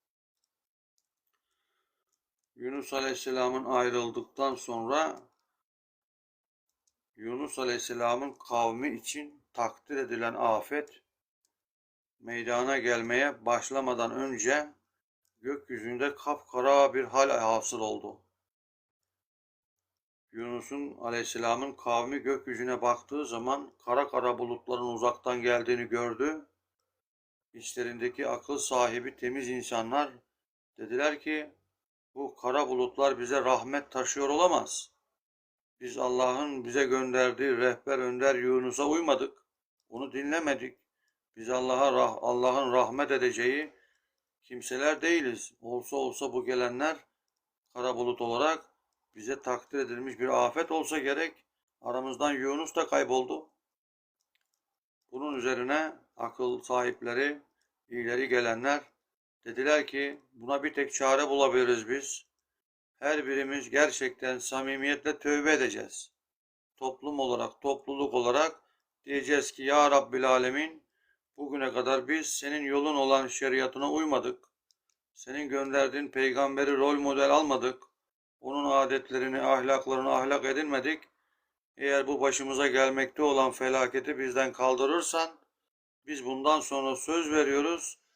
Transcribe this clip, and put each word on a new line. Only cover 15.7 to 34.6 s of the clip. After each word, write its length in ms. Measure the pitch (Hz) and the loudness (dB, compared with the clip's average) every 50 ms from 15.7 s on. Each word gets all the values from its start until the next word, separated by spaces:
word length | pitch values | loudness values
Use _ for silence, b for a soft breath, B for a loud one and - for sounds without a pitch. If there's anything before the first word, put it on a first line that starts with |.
| 127 110 107 120 123 120 135 143 143 | -10 -8 -6 -6 -4 -2 -2 -2 -4
kapkara 800 | - - 147 147 - - _ - 127 127 139 139 139 139 139 120 | -4 -4 -6 -6 -6 -6 _ -4 0 4 6 6 8 6 6 4
bir 100 | 135 127 | 0 -2
hal 260 | 113 120 135 139 139 | 0 2 4 4 4
hasıl 500 | 127 120 113 110 113 110 - - 123 113 | 4 2 2 2 2 2 0 -2 -6 -4
oldu. 400 | 110 107 107 104 - 104 101 - _ _ _ _ _ _ _ _ _ _ _ _ _ _ _ _ _ _ _ _ _ _ _ _ _ _ _ _ _ _ _ _ _ _ _ _ _ _ _ _ _ _ | -4 -4 -4 -4 -6 -10 -14 -14 _ _ _ _ _ _ _ _ _ _ _ _ _ _ _ _ _ _ _ _ _ _ _ _ _ _ _ _ _ _ _ _ _ _ _ _ _ _ _ _ _ _
Yunus'un 680 | - 113 113 120 120 120 - - 139 143 143 143 - - | -12 -10 -8 -8 -8 -8 -10 -8 -8 -8 -8 -8 -10 -8
Aleyhisselam'ın 760 | - 117 117 117 113 - - 117 117 117 117 123 135 139 127 | -6 -4 -4 -4 -4 -4 -4 -2 0 0 0 0 -2 -6 -8
kavmi 460 | - - 123 120 117 120 127 139 139 | -8 -4 0 0 0 0 -2 -4 -4
gökyüzüne 600 | 117 131 139 131 - 131 120 110 123 127 127 - | -2 -2 -4 -4 -4 -8 -8 -6 -4 -4 -2 0
baktığı 440 | 120 123 120 - - - 143 147 147 | 2 0 0 0 -2 -8 -6 -6 -6
zaman 460 | 120 117 117 117 127 135 143 143 - - _ - | -4 -6 -6 -2 -2 -2 -2 -4 -10 -18 _ -4
kara 220 | 120 123 135 143 - | 0 2 2 2 2
kara 320 | - 127 120 123 120 120 | 0 0 2 2 0 0
bulutların 540 | 123 117 123 120 - - 123 120 123 120 117 | -2 -4 -6 -6 -6 -6 -6 -4 -4 -4 -4
uzaktan 480 | 113 117 123 120 - - 127 123 123 | 0 0 0 0 0 -2 -4 -2 0
geldiğini 440 | 120 123 120 120 117 117 123 120 120 | 2 2 2 2 2 0 0 -2 -2
gördü. 600 | - 113 117 120 120 113 117 135 156 156 156 - _ _ _ _ _ _ _ _ _ _ _ _ _ _ _ _ _ _ _ _ _ - | -2 -2 -2 -2 -2 -2 0 0 -2 -2 -4 -8 _ _ _ _ _ _ _ _ _ _ _ _ _ _ _ _ _ _ _ _ _ -20
İçlerindeki 720 | 117 113 - - 127 120 120 120 117 117 123 123 - 139 123 | -16 -12 -10 -6 -6 -6 -6 -4 -4 -4 -4 -4 -4 -4 -4
akıl 300 | 123 120 - - 143 135 | -4 -4 -4 -6 -6 -4
sahibi 580 | - - 135 123 123 117 113 120 120 - - | -2 0 2 2 2 2 0 -2 -6 -8 -10
temiz 340 | - 123 123 127 139 127 120 | -6 -6 -4 -4 -4 -4 -4
insanlar 640 | 127 - - - 123 113 113 117 127 143 147 135 127 120 _ _ _ _ _ _ _ _ _ _ _ - | -6 -6 -6 -4 -4 -4 -2 0 0 -2 -2 -2 -6 -16 _ _ _ _ _ _ _ _ _ _ _ -14
dediler 420 | 113 107 120 131 147 151 147 147 | -10 -6 -4 -2 0 0 -2 -2
ki, 340 | - 156 156 151 151 147 - _ _ _ _ _ _ _ _ _ _ _ - | -6 -6 -6 -6 -6 -10 -16 _ _ _ _ _ _ _ _ _ _ _ -12
"Bu 200 | 131 143 135 - | -10 -10 -10 -10
kara 320 | - - 123 127 147 143 127 | -6 -4 0 2 2 2 2
bulutlar 520 | 127 127 127 123 - - 139 139 131 117 | 0 0 0 -2 0 2 2 2 2 2
bize 260 | 123 120 139 139 117 | -2 0 0 2 4
rahmet 460 | 127 131 113 110 - 139 143 143 - | 4 4 4 2 -2 -4 -6 -6 -4
taşıyor 380 | - 131 127 - - 135 139 139 | -6 -4 -4 -2 -2 -2 0 0
olamaz. 600 | 147 156 180 180 165 127 | 4 6 6 6 6 4